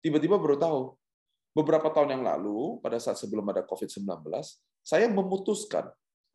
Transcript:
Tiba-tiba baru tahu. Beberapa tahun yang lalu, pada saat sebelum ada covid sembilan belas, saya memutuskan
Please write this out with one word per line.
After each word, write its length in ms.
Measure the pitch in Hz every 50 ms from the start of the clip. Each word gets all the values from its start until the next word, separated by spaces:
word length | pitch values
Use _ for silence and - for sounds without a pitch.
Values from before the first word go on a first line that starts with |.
| -
Tiba-tiba 320 | 165 147 156 147 165 202 196
baru 180 | 160 151 143
tahu. 260 | 143 170 165 156 135 131 131 - _ _ _ _ _ _ _ _ _ _ _ _ 151
Beberapa 320 | 151 147 - 208 - 156
tahun 320 | - 156 147 139 135 131
yang 20 | 123 98
lalu, 480 | 76 76 95 104 104 107 135 180 240 -
pada 240 | - 113 117 117
saat 160 | - - 101 -
sebelum 260 | - 101 107 107 101 101
ada 160 | 95 95 90
covid 240 | - 95 - 107 90
sembilan 300 | - - 101 98 87 82
belas, 400 | 78 76 82 123 151 - - _ _ _ _ _ _
saya 240 | - 151 165 220 240
memutuskan 800 | 208 190 190 185 190 190 190 - 208 196 - - - - - - - _ _ _ _ _ _ _